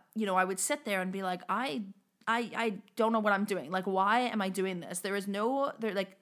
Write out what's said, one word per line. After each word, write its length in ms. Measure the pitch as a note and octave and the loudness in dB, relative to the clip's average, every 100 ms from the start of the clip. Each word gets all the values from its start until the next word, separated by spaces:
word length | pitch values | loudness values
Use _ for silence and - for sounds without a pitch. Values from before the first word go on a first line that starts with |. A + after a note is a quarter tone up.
| _ A3 | _ -4
you 100 | G3+ | 2
know, 100 | F#3 | 2
I 100 | F#3 | 2
would 160 | F#3+ | 0
sit 240 | - D4 A3+ | -2 -2 0
there 160 | F#3+ | 0
and 100 | F#3 | 0
be 120 | F#3+ | -2
like, 180 | F#3+ F3+ - | -4 -4 -2
"I, 340 | G3 C4 C4 G3 - _ _ - | -2 -2 -4 -6 -12 _ _ -2
I, 240 | A#3 A#3+ A3 | 0 0 -2
I 180 | A3+ G3+ - - | -2 -2 -6 0
don't 160 | A3 | 2
know 80 | A3+ | 4
what 140 | G#3 | 4
I'm 100 | G3 | 2
doing. 260 | G3+ F#3+ C#3 | 2 -2 -2
Like, 160 | F#3 F#3+ | -2 0
why 360 | F#3+ G3 A#3 | 2 4 4
am 200 | B3 A3 | 2 0
I 60 | F#3+ | -2
doing 320 | F#3+ F#3+ F#3 | 0 -2 -2
this?" 200 | B2+ F3+ | -6 -6
There 180 | G3 G3+ | -2 -2
is 100 | G3 | -2
no, 460 | G3 A3+ C4+ C#4 - | -2 0 0 -2 -2
there, 160 | A3 | -4
like, 220 | F#3+ F#3+ - | -2 -4 -8